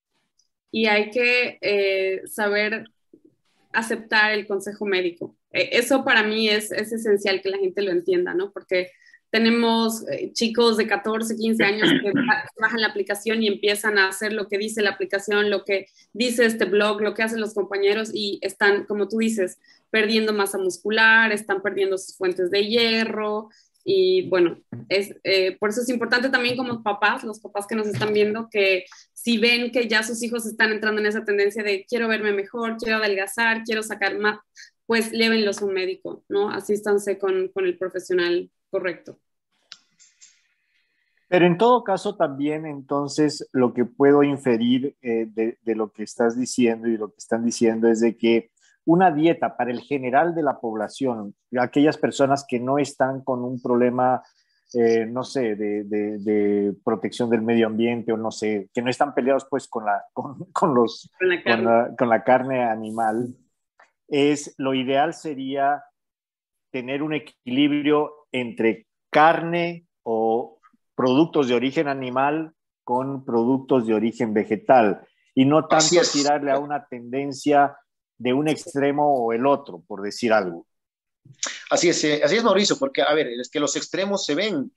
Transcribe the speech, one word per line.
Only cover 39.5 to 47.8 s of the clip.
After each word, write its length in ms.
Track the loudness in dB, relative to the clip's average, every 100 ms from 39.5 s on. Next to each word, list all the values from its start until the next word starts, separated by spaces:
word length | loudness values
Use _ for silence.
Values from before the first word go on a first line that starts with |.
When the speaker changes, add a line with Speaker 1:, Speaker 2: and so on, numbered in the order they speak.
| _ _ -20 _ _ _ _ -20 _ _ _ _ _ _ _ _ _ _
Speaker 2:
Pero 180 | 4 6
en 100 | 6
todo 260 | 6 4
caso 320 | 2 -2 -2 0
también, 500 | -2 0 -4 -4 -6
entonces, 840 | -12 -4 -2 -2 2 0 0 -4
lo 200 | 2 2
que 120 | 2 -2
puedo 380 | 4 6 6
inferir, 720 | 4 2 0 2 2 2 0 -6
eh, 240 | -4 -2 -2
de, 300 | -2 -4 -4
de 140 | -4 -2
lo 160 | -4
que 120 | -6
estás 340 | -12 -2 0 0
diciendo 500 | -4 2 2 2 -2
y 100 | -2
lo 120 | -6
que 80 | -12
están 260 | -6 -2
diciendo 440 | -2 2 2 4